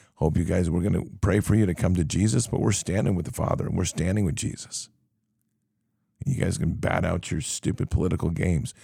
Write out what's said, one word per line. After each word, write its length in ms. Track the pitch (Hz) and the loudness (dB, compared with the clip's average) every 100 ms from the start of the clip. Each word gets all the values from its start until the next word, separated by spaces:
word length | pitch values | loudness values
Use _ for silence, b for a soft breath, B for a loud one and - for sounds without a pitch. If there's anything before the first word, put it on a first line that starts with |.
| B - | B -2
Hope 220 | 78 76 | 0 2
you 80 | 85 | 0
guys, 240 | 90 85 | 2 2
we're 120 | 87 | 2
gonna 220 | 92 87 - - | 0 0 -2 -2
pray 220 | 101 101 | 2 2
for 140 | 95 107 | 4 4
you 100 | 98 | 4
to 100 | 82 | 2
come 180 | 92 90 | 2 2
to 100 | 76 | 0
Jesus, 420 | - 107 120 113 | 2 2 2 0
but 140 | - | 0
we're 100 | 113 | 0
standing 440 | 101 - 95 - 90 | 0 0 0 0 0
with 100 | 80 | -2
the 80 | |
Father 340 | - - - - | -2 -2 0 -2
and 100 | - | -2
we're 60 | |
standing 400 | 87 - 87 104 | -2 -2 0 0
with 120 | 92 - | 0 0
Jesus. 540 | - - - - - _ _ _ _ _ _ _ _ _ _ _ _ - - | -4 -6 -10 -12 -12 _ _ _ _ _ _ _ _ _ _ _ _ -8 -2
You 140 | 131 | 0
guys 180 | 87 - | 0 0
can 180 | 80 80 | -2 0
bat 280 | - 90 | 0 0
out 280 | 87 87 - | 0 -2 -4
your 100 | - | -6
stupid 500 | - - - 80 - | -6 -6 -4 -2 -2
political 380 | - 92 87 82 | 0 0 0 -2
games, 440 | 82 85 80 - - | 0 2 0 -2 -10